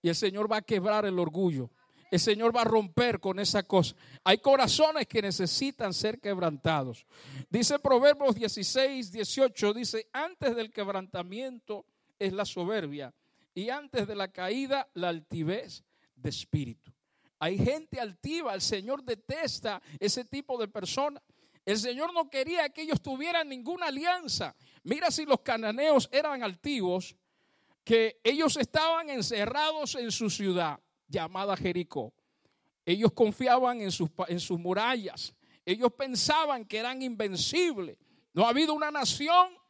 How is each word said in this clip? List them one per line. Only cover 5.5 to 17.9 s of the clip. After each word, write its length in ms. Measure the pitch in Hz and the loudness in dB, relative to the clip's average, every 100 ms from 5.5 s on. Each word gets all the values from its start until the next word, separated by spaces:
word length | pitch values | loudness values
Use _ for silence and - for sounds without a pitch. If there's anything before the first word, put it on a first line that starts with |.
| - 269 - 208 | 0 -2 -2 -4
ser 260 | 175 214 233 | -2 -4 -4
quebrantados. 840 | 202 190 170 147 170 156 131 117 _ - - 135 - | -4 -2 -2 0 0 0 -2 -8 _ -20 -20 -16 -4
Dice 300 | 233 240 285 | 0 2 2
Proverbios 560 | 285 247 285 294 277 | 4 8 8 6 4
dieciséis, 760 | 214 220 214 190 254 269 269 208 | 2 -2 -2 -2 2 0 0 -8
dieciocho, 640 | 208 202 - 262 - 208 | -6 -6 2 2 4 0
dice: 360 | 220 240 220 220 | 0 -4 -6 -6
"Antes 420 | 262 320 359 285 | -6 -6 -2 -2
del 160 | 233 226 | -2 -6
quebrantamiento 1120 | 220 196 196 185 185 175 202 262 247 - 208 - _ _ _ | -6 -4 -4 -6 -10 -8 -8 -10 -12 -12 -12 -12 _ _ _
es 140 | 196 | -4
la 120 | 190 | -2
soberbia, 720 | 196 - 175 220 156 143 131 _ _ _ _ | -6 -4 -2 -2 -4 -8 -12 _ _ _ _
y 160 | - 208 | -8 -6
antes 360 | 269 294 254 202 | -6 -6 -4 -4
de 80 | |
la 140 | 208 190 | -4 -6
caída 600 | 185 185 240 269 277 - | -6 -4 -4 -2 -2 -2
la 140 | - 175 | -4 -4
altivez 760 | 170 156 170 156 202 208 - _ _ _ | -4 -8 -6 -4 -4 -8 -18 _ _ _
de 160 | _ 151 | _ -8
espíritu". 600 | - - 151 127 113 - _ _ _ _ _ | -8 -4 -4 -4 -10 -20 _ _ _ _ _
Hay 200 | 156 196 | -4 0
gente 400 | 233 302 311 | 0 0 -6